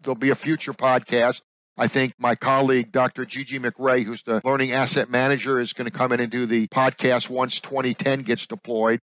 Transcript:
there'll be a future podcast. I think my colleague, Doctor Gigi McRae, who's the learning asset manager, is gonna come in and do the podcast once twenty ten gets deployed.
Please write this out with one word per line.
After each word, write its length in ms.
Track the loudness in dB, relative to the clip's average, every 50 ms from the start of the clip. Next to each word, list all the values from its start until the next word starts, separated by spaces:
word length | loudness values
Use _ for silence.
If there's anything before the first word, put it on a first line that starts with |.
there'll 140 | -6 -6 -4
be 120 | 0 0 0
a 60 | 0
future 400 | 0 0 -2 -2 -2 -4 -8 -6
podcast. 640 | 0 2 2 2 2 2 0 0 2 2 2 0 -2 -8 _ _ _ _ _ _ -2
I 100 | -2 0
think 240 | 0 0 0 -2 -2 -2
my 160 | 0 0 0
colleague, 580 | 0 0 2 2 4 4 4 4 2 2 0
Doctor 320 | 0 0 0 0 -2 -6 -10
Gigi 340 | -8 -10 -12 -10 -8 -8 -6
McRae, 460 | -6 -6 -4 -2 0 2 2 2 2
who's 180 | -2 -6 -8
the 200 | -4 -2 -2 0 0
learning 280 | 0 0 0 0 0
asset 360 | 0 0 0 2 2 0 0 0
manager, 500 | 2 2 2 2 0 0 0 0 0 0
is 140 | -2 -2
gonna 180 | -4 -6 -8 -6
come 220 | -4 -2 0 0
in 80 | 0 0
and 100 | 0 -2
do 140 | -2 -2 -2
the 240 | 0 2 0 0 0
podcast 640 | 0 2 2 2 2 0 2 2 2 2 0 -2
once 280 | -2 -2 -2 -2 -4 -6
twenty 360 | -8 -6 -4 -2 -2 -2 -2
ten 260 | -2 0 0 0 0
gets 260 | 0 -2 -2 -4 -4
deployed. 540 | -8 -12 -12 -8 -4 -2 0 2 2 2 0 -2 _ _